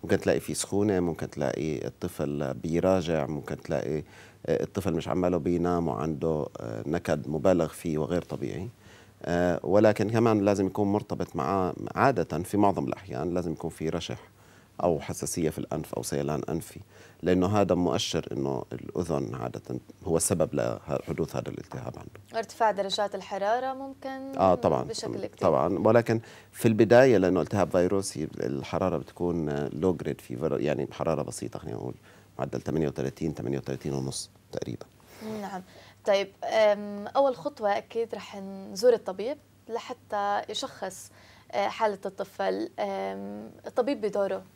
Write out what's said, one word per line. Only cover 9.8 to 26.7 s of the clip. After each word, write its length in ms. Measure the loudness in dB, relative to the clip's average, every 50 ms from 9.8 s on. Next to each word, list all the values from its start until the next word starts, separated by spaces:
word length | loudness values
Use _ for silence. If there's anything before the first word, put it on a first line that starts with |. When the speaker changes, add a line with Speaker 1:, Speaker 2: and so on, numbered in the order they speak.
| 8 6 6 4 0 2
Speaker 1:
كمان 320 | 4 4 4 6 4 4
لازم 240 | 4 2 2 2 2
يكون 260 | 0 0 0 0 2
مرتبط 440 | 2 0 -2 -4 -6 -6 -6 -6 -4
معاه 380 | -4 -2 0 0 0 0 -2 -4 -6 -10 -8 0
عادة، 480 | 2 2 4 4 2 -2 -2 -2 -6 -4
في 140 | 0 2
معظم 280 | 4 4 4 4 2 -2
الأحيان 480 | -2 -4 -6 -8 -8 -6 -4 -4 -2 -2
لازم 180 | -2 -2 -2
يكون 180 | -6 -6 -6 -8
في 200 | -6 -4 -4 -4
رشح 280 | -4 -4 -6 -6 -10 -10 -12 -20 _ -20 -20 -20 -20 -20 -20 _ _ 0 0
أو 160 | 2 2 0
حساسية 500 | -2 -6 -6 -6 -6 -6 -2 0 0 0
في 100 | 0 -2
الأنف 340 | -6 -4 -6 -6 -6 -6 -8
أو 100 | -8 -6
سيلان 380 | -4 -2 -2 -2 -2 -2 -4 -2 -4
أنفي، 300 | -4 -4 -6 -8 -16 -18 -18 _ -20 -20 -20 -20 -16 -4 2
لأنه 240 | 2 4 4 4
هذا 280 | 4 4 4 4 4 4
مؤشر 520 | 2 4 2 2 0 -2 0 -2 -2 -4 -2
إنه 340 | -4 -4 -2 -2 -2 -4 -6 -8 -10
الأذن 640 | -10 -10 -8 -4 -4 -2 0 0 -2 -2 -4 -6
عادة 260 | -6 -6 -6 -8 -8 -8 -8 -8 -8 -8 -12 -20 _ -2
هو 140 | 0 2
السبب 320 | 2 2 2 2 2 2 2 2
لحدوث 840 | 0 0 0 -2 -4 -6 -4 -4 -4 -2 -4 -2 -2 -2 -2 -2
هذا 140 | -6 -6 -6
الالتهاب 440 | -10 -10 -12 -12 -12 -10 -10 -10 -10
عنده. 400 | -12 -16 -16 -18 -20 -20 -8 -6 -6
Speaker 2:
ارتفاع 320 | -6 -6 -2 2 2 2
درجات 440 | 2 0 -2 -2 0 -2 -2 -2 -4
الحرارة 580 | -8 -8 -8 -6 -2 0 0 0 0 -2 -4 -6
ممكن 640 | -6 -10 -12 -14 -12 -12 -10 -10 -10 -10 -8 -2
Speaker 1:
آه، 180 | 2 4 4 4
طبعًا. 280 | 4 2 2 2 2 -2
Speaker 2:
بشكل 420 | -4 -8 -8 -6 -6 -6 -6 -8
كتير. 220 | -8 -6 0 2
Speaker 1:
طبعًا، 320 | 4 4 4 2 2 0 2 4
ولكن 340 | 6 6 6 4 4 0 -2 -2 -6 -20 -20 -20 -20
في 160 | -14 2 2
البداية 500 | 4